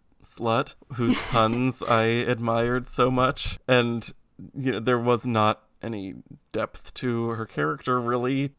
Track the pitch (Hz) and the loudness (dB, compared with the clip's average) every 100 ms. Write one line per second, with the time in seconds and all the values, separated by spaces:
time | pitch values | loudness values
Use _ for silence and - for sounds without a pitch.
0 | _ _ - - 113 113 - - - 117 | _ _ -12 -4 0 0 0 -8 -12 -2
1 | 120 127 - 123 110 117 131 - - 117 | 0 0 2 2 4 2 0 0 0 2
2 | 113 117 120 120 117 117 120 123 123 - | 2 2 0 -2 0 0 0 -2 -2 2
3 | 127 127 127 - - - - 127 120 117 | 2 4 0 0 -6 -6 2 2 2 -2
4 | - - _ - 95 - 131 113 113 123 | -8 -14 _ -20 -14 -6 -2 0 2 2
5 | 120 120 123 113 107 110 _ _ 110 110 | 4 2 2 2 2 0 _ _ -10 -8
6 | 95 60 - - _ 107 110 - - - | -8 -12 -16 -20 _ -6 -6 -8 -16 -6
7 | 127 117 117 113 110 - 151 147 - 123 | -2 -2 -2 -4 -6 -4 -4 -4 -2 0
8 | 117 123 127 135 139 | 0 0 0 0 -2